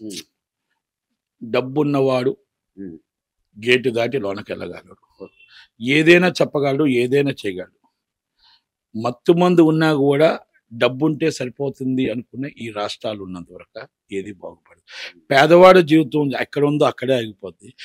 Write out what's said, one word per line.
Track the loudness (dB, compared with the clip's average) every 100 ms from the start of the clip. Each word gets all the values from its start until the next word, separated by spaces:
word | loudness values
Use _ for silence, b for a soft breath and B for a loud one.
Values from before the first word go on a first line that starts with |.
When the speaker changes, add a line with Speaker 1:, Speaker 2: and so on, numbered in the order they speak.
Speaker 1:
Hmm. | -16 -16 -18 _ _ _ _ _ _ _ _ _ _ -20 -6 -4
Speaker 2:
డబ్బున్నవాడు | -2 -2 0 2 2 2 0 -4 _ _ _ -16
Speaker 1:
Hmm. | -16 -16 _ _ _ _ _ -8 2
Speaker 2:
గేటు | 2 2 -2
దాటి | -2 -2 -6
లోనకి | -8 -10
వెళ్ళగలడు, | -10 -12 -14 -20 -20 _ -20
Speaker 1:
ఓకే. | -20 _ b b b -10 -2 2
Speaker 2:
ఏదైనా | 6 6 6 0
చెప్పగలడు, | -2 0 -2 0 2 2
ఏదైనా | 2 0 0 -4
చేయగలడు. | -8 -8 -12 _ _ _ _ _ _ _ _ _ _ _ _ -8
మత్తు | -6 -6 -4 -2
మందు | 0 2 2
ఉన్నా | 2 0 0 0
కూడా | 2 0 -2 _ _ _ -2
డబ్బుంటే | -2 0 -2 -2 -4 -4
సరిపోతుంది | -8 -8 -8 -6 -4 -2 -4
అనుకునే | -6 -12 -12 -12 -12
ఈ | -12 -8
రాష్ట్రాలు | -8 -8 -10 -10 -12
ఉన్నంత | -14 -16 -20
వరకు | -20 -20 -20 _ -12 -10
ఏది | -10 -14
బాగుపడదు. | -18 -18 _ _ _ B B B 0
పేదవాడి | 4 6 8 10 8 6
జీవితం | 2 2 -2 -2 -4
ఎక్కడ | -6 -2 0
ఉందో | 2 0
అక్కడే | -2 -2 -2
ఆగిపోద్ది. | -2 -10 -16 -16 -20 -20